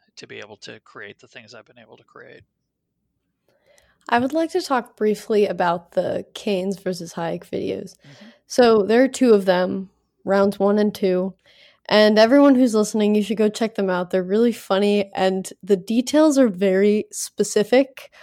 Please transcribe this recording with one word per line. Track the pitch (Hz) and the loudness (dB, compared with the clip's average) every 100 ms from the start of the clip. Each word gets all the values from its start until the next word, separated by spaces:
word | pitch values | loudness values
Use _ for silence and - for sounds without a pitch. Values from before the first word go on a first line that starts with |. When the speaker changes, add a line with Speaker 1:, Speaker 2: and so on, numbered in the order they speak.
| _ - | _ -20
Speaker 1:
to | - | -20
be | 113 | -20
able | 104 107 | -20 -20
to | - 110 | -20 -20
create | _ 127 104 110 | _ -20 -20 -20
the | 123 | _
things | 127 113 | -20 -20
I've | 110 104 | -20 -20
been | _ | _
able | - 117 | -20 -20
to | |
create. | _ - - - 104 _ _ _ _ _ _ _ _ _ _ _ _ _ _ _ - | _ -20 -20 -20 _ _ _ _ _ _ _ _ _ _ _ _ _ _ _ _ -4
Speaker 2:
I | 240 | -2
would | 262 | -2
like | 311 330 | -4 -4
to | 370 | -4
talk | 330 254 240 _ | -4 -6 -6 _
briefly | 214 208 - 214 196 | -4 -4 -2 -2 -2
about | 175 180 175 - | -2 -4 -4 -6
the | - 175 - 196 | -6 -4 -6 -10
Keynes | - - 190 190 185 | -10 -6 -4 -4 -6
versus | - 180 165 | -8 -8 -10
Hayek | - 165 170 - | -10 -8 -8 -10
videos. | - 180 190 180 - - | -10 -8 -8 -12 -20 -20
Speaker 1:
Mm-hmm. | - 214 _ _ | -20 -20 _ _
Speaker 2:
So | - 240 220 | 2 4 4
there | 196 226 | 4 2
are | 262 | 2
two | 262 254 | 2 4
of | 208 | 4
them, | 190 180 185 196 190 _ _ _ | 4 0 0 -4 -10 _ _ _
rounds | 190 196 196 202 | -2 0 2 0
one | 196 208 | 0 2
and | 208 | 0
two. | 202 196 180 190 - _ _ _ _ - | -2 -2 -2 -4 -8 _ _ _ _ 0
And | 208 214 214 | 4 4 6
everyone | 226 277 285 | 6 6 6
who's | 254 254 | 4 2
listening, | 214 208 220 208 | 0 -2 -2 0
you | 214 | 0
should | 196 214 | -2 -2
go | 214 | -2
check | 208 226 | -2 -6
them | 220 196 | -4 -4
out. | 180 180 | -4 -2
They're | 190 | -4
really | 180 208 240 | -2 0 0
funny, | 233 - 190 208 202 202 | -2 -4 0 0 0 -2
and | - 190 190 185 - | -2 -2 -2 -6 -14
the | 190 196 | -2 -2
details | 180 226 254 294 311 269 | 0 -4 0 2 2 4
are | 247 | 0
very | 180 202 185 208 208 - | 0 0 2 2 0 -4
specific, | - - - 202 - 208 247 269 - - _ | -12 -12 -6 -4 -2 2 2 0 -6 -20 _